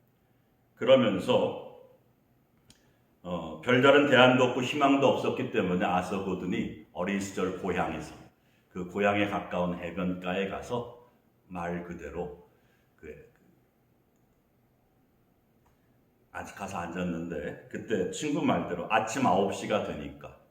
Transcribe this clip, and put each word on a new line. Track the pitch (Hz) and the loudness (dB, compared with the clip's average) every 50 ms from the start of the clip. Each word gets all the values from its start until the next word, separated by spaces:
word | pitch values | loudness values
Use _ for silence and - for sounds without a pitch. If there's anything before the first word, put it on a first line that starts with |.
| _ _ _ _ _ _ _ _ _ _ _ _ _ _ _ | _ _ _ _ _ _ _ _ _ _ _ _ _ _ _
그러면서, | - - - 131 123 113 104 95 87 - 123 123 98 90 - - - - - - - - - - _ _ _ _ _ _ _ _ _ _ _ _ _ _ - - _ _ _ _ _ _ _ _ _ | 0 6 6 8 8 6 4 2 0 2 2 2 2 2 0 -4 -6 -12 -16 -18 -20 -20 -20 -20 _ _ _ _ _ _ _ _ _ _ _ _ _ _ -20 -20 _ _ _ _ _ _ _ _ _
어, | - 90 87 82 82 - - - | -10 -8 -6 -6 -6 -8 -12 -4
별다른 | - 120 127 127 135 139 143 147 143 - | 0 2 4 6 8 8 8 8 6 8
대안도 | - 123 127 127 127 127 127 | 8 8 10 8 8 6 4
없고 | 123 - 131 | 2 2 0
희망도 | 120 - 147 147 147 139 139 135 135 | -2 -2 0 2 4 4 6 6 6
없었기 | 117 95 - - 110 - - 127 - | 4 4 2 0 -2 -2 -2 -4 -2
때문에 | - 107 92 90 90 92 101 | -2 0 0 0 0 0 0
아서 | 87 90 92 - - 101 92 95 | 0 0 0 -2 -2 -4 -4 -4
고든이 | 95 90 85 87 90 113 113 90 - - - - - | -4 -4 -4 -4 -4 -4 -4 -4 -6 -8 -12 -18 -12
어린 | - 82 90 98 101 98 | -8 -6 -4 -2 -2 -2
시절 | 98 - - 98 92 90 90 - | -4 -4 -4 -4 -4 -4 -4 -4
고향에서, | 98 92 90 90 82 80 80 78 78 - - - - - _ _ _ _ _ _ _ _ | -4 -2 -2 -2 -2 -2 -4 -8 -10 -12 -16 -20 -20 -20 _ _ _ _ _ _ _ _
그 | - 95 87 87 | -12 -10 -10 -6
고향에 | - 101 101 101 101 104 101 98 | -2 0 2 2 2 2 0 0
가까운 | 95 87 - - 92 90 90 87 87 87 | -2 -4 -6 -4 -2 -2 -2 -2 -4 -6
해변가에 | 87 85 85 92 90 90 90 - - 90 92 98 98 95 | -8 -8 -6 -4 -4 -4 -4 -4 -4 -4 -2 -2 -2 -4
가서 | - - - - 123 120 120 - - - - _ _ _ _ _ _ _ _ - | -6 -8 -8 -6 -6 -6 -6 -10 -14 -20 -20 _ _ _ _ _ _ _ _ -14
말 | 92 87 85 87 87 87 85 | -10 -8 -6 -6 -6 -8 -8
그대로 | 85 85 - 73 71 73 87 87 - - - - _ _ _ _ _ _ _ _ _ _ | -10 -12 -12 -12 -10 -8 -8 -8 -8 -12 -16 -20 _ _ _ _ _ _ _ _ _ _
그, | _ 82 73 - - - - _ _ _ _ _ _ _ _ _ _ _ _ _ _ _ _ _ _ _ _ _ _ _ _ _ _ _ _ _ _ _ _ _ _ _ _ _ _ _ _ _ _ _ _ _ _ _ _ _ _ _ _ _ _ _ _ _ _ _ _ | _ -18 -18 -18 -18 -20 -20 _ _ _ _ _ _ _ _ _ _ _ _ _ _ _ _ _ _ _ _ _ _ _ _ _ _ _ _ _ _ _ _ _ _ _ _ _ _ _ _ _ _ _ _ _ _ _ _ _ _ _ _ _ _ _ _ _ _ _ _
아직 | - 90 95 - - | -14 -12 -12 -12 -12
가서 | - 101 98 98 | -10 -10 -8 -8
앉았는데, | 90 90 85 82 90 90 87 85 85 85 85 82 76 - - - - - - | -8 -8 -6 -6 -4 -4 -4 -4 -4 -6 -6 -6 -6 -6 -8 -10 -12 -14 -12
그때 | - - - - 107 92 - - | -12 -12 -6 -2 -2 -2 -2 -2
친구 | - - 156 147 147 170 143 | -4 -6 -4 -4 -2 0 0
말대로 | 117 95 87 - - 90 - - - | 0 0 0 -2 -4 -6 -6 -2 0
아침 | 110 - 135 - - 135 123 | 0 0 0 0 -2 0 2
아홉 | 90 87 98 101 - - | 2 4 2 2 0 -2
시가 | - 117 113 107 98 - | -6 -4 -2 -2 -2 -2
되니까, | - 78 73 71 73 71 - - - - - _ _ | -4 -8 -8 -10 -12 -14 -16 -18 -20 -20 -20 _ _